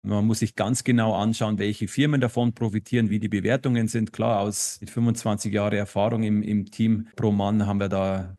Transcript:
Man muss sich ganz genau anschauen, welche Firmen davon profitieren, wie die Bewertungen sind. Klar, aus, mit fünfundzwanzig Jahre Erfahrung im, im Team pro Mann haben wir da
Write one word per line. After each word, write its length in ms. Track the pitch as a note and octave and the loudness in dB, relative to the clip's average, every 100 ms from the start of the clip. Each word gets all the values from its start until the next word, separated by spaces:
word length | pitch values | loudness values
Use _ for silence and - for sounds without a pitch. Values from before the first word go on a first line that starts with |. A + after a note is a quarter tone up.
Man 240 | G2+ G#2 G#2+ | -2 2 2
muss 140 | A2 | 2
sich 160 | A2+ - | 0 0
ganz 280 | G#2+ B2+ | -2 0
genau 300 | - A#2+ A2 | 2 2 2
anschauen, 440 | G2 G#2+ A2+ A2 G#2+ | 2 0 0 -2 0
welche 300 | G#2 G#2 G2+ | -2 -2 -4
Firmen 320 | - D3 C#3+ | 0 2 2
davon 340 | A#2+ - A#2+ | 0 2 0
profitieren, 560 | A2+ A#2 G#2 - A#2+ A2 | 0 -2 -2 -2 0 2
wie 100 | G#2+ | 0
die 100 | G#2+ | 0
Bewertungen 580 | G2+ G2 C3+ C3+ A#2+ A2+ | 0 0 0 0 0 0
sind. 240 | A#2+ G#2+ | -2 -4
Klar, 300 | - A2+ G#2+ | -2 0 0
aus, 360 | G#2 G#2 - - | 0 -2 -6 -8
mit 80 | - | -8
fünfundzwanzig 640 | - A#2 A#2 A2+ G#2 G#2+ | 0 0 0 -2 -2 -2
Jahre 240 | G2+ G#2 G#2 | 0 0 0
Erfahrung 460 | G2+ - G#2 A2+ | -2 0 0 0
im, 180 | A2 G#2+ | 0 0
im 240 | G#2 G#2 G2 | 0 -2 -2
Team 420 | - A2+ A2 A2 - | 0 2 2 -2 -2
pro 160 | A2+ | 0
Mann 340 | G2+ G2+ G#2+ G2+ | 2 2 2 0
haben 140 | G2+ | 0
wir 100 | G2 | 0
da 460 | G2 F#2+ F#2+ F#2 | 0 0 -2 -6